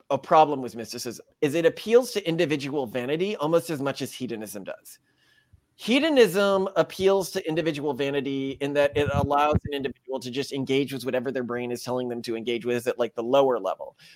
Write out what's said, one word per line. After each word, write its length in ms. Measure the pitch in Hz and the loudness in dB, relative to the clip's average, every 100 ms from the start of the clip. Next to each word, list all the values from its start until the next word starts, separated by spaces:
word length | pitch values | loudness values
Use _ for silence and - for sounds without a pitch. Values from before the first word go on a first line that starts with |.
| - | -4
a 80 | 135 | -2
problem 460 | - 165 151 139 | 6 8 8 4
with 120 | 123 113 | -4 -8
mysticism, 480 | 110 120 120 107 - - | -10 -8 -8 -10 -14 -2
is 120 | 151 | 0
it 140 | 160 165 | 4 2
appeals 440 | 160 208 233 254 | 2 4 4 4
to 140 | 208 170 | -4 -2
individual 600 | 165 165 147 139 143 123 | 0 0 0 -4 -4 -4
vanity 480 | 127 120 160 196 208 | -4 -2 -2 -2 -2
almost 340 | 151 165 - | 2 2 0
as 100 | 151 | -4
much 220 | 139 131 | -4 -4
as 100 | 131 | -8
hedonism 520 | - 123 113 104 104 | -8 -8 -8 -10 -12
does. 340 | 85 - - - _ _ _ _ _ - _ - | -12 -14 -16 -20 _ _ _ _ _ -20 _ -10
Hedonism 920 | - 262 320 277 214 180 202 196 196 175 | 0 2 4 6 6 6 2 2 0 0
appeals 540 | 160 - 185 196 180 | 0 2 2 2 0
to 140 | 190 160 | -6 -4
individual 480 | 160 165 143 147 | -2 -2 -2 -4
vanity 580 | 131 139 143 135 135 135 135 | -2 -2 -2 -2 -4 -4 -4
in 100 | 139 143 | -2 2
that 200 | 143 143 | 2 2
it 140 | 143 | 0
allows 460 | 143 143 143 147 151 151 | 0 0 2 2 2 -2
an 80 | |
individual 480 | 143 131 - - 131 | -6 -6 -8 -8 -8
to 100 | 123 | -6
just 220 | 123 135 | -6 -6
engage 400 | 139 127 135 131 | -4 0 0 0
with 100 | 135 | -4
whatever 300 | 120 127 127 | -2 -2 -2
their 100 | 127 | -4
brain 260 | 120 120 120 | -4 -4 -4
is 140 | 120 | -6
telling 240 | - 127 123 | -4 -4 -4
them 140 | 117 | -6
to 160 | 117 113 | -6 -6
engage 280 | 113 120 117 | -2 -2 -2
with 220 | 123 120 | -2 -2
at, 100 | 120 | -2
like, 160 | 117 | -2
the 100 | - | -2
lower 360 | 117 139 135 117 | 0 4 4 2
level. 380 | 95 82 - - - | -2 -6 -8 -16 -20